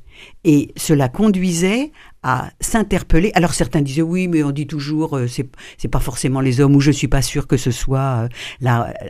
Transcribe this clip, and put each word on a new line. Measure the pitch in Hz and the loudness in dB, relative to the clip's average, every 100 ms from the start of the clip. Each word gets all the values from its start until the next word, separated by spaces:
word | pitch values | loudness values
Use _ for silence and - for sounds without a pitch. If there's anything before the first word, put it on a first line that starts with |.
| - - - - 175 | -18 -20 -20 -4 2
Et | 147 - - | 2 2 -6
cela | - 151 127 | 0 2 2
conduisait | 123 214 185 185 165 185 226 302 - - - | 2 2 2 0 0 0 0 -4 -10 -20 -10
à | 131 127 - - | -4 -4 -4 -10
s'interpeller. | - 226 196 185 - 160 208 185 | -2 0 0 -2 4 4 4 2
Alors | 170 | 2
certains | - 165 160 | 0 0 0
disaient, « | 143 135 165 | 0 0 -2
Oui, | 180 180 | 0 0
mais | 165 | 0
on | 143 | 0
dit | 139 147 | -2 -6
toujours, | 156 143 156 156 139 | -6 -4 -4 -2 -2
euh, | 120 | -4
c'est, | 123 131 - - - | -4 -8 -10 -20 -8
c'est | - | -2
pas | 131 | -2
forcément | - 127 - 131 | -2 -2 -2 0
les | 135 123 | 0 4
hommes, | 139 143 | 6 6
ou | |
je | 139 | 4
suis | 143 131 | 2 2
pas | 139 | 0
sûre | 131 147 - | 0 -4 -2
que | 135 | 0
ce | 131 | 0
soit, | 120 - 135 135 120 | -2 -2 -2 -2 -2
euh, | 120 - - - | -4 -8 -16 -6
la, | 123 120 117 - | 0 0 -2 -8